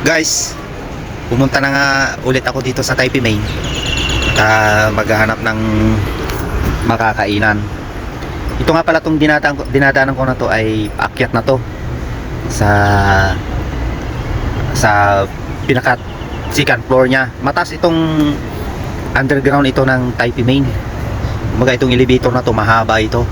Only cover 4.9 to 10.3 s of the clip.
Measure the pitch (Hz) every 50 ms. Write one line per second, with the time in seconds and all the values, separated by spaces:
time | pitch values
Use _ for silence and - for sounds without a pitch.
4.9 | 104 110 107 107 110 110 110 107 110 110 113 113 110 107 110 110 107 107 107 110
5.9 | 110 107 104 101 - - - - - - - - - - - - - - - 113
6.9 | 117 110 113 110 107 110 107 101 104 104 107 107 104 104 104 98 - - - -
7.9 | - - - - - - - - - - - - - - - - 160 160 165 -
8.9 | 160 160 - 165 156 151 151 151 151 147 143 143 143 139 151 - 123 139 139 139
9.9 | 135 139 135 135 135 127 131 131